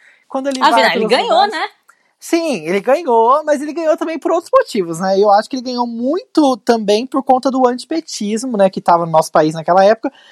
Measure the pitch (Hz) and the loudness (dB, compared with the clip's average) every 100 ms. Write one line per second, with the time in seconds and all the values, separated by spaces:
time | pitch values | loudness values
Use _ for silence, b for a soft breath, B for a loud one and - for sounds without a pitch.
0 | b b b 269 277 262 269 226 220 175 | b b b -6 -6 -2 2 2 2 0
1 | 220 269 466 349 403 311 403 - _ b | 0 0 2 0 0 -2 -8 -12 _ b
2 | b b - 330 330 208 156 196 208 294 | b b -4 -2 -2 -4 -4 -2 0 0
3 | 330 226 226 294 302 294 302 302 320 330 | 2 2 4 2 0 -2 -4 -4 -2 -2
4 | 330 330 339 339 - 523 - 220 170 165 | -4 -4 -2 -4 0 0 0 -4 -4 -4
5 | 190 196 208 202 214 254 247 247 240 233 | -2 2 4 2 0 -8 -8 -6 -6 -4
6 | 247 359 508 - 277 254 - 233 208 208 | -4 -4 -2 0 2 0 0 0 0 -2
7 | 254 285 254 254 269 262 247 247 - 330 | -2 -4 0 0 0 0 0 -2 -6 -8
8 | - - 202 220 254 214 190 190 - 170 | -8 -8 -6 -4 -4 0 0 0 0 0
9 | 165 160 - 160 156 160 160 180 196 226 | 2 0 2 0 0 -2 0 4 4 2
10 | 277 b b | -4 b b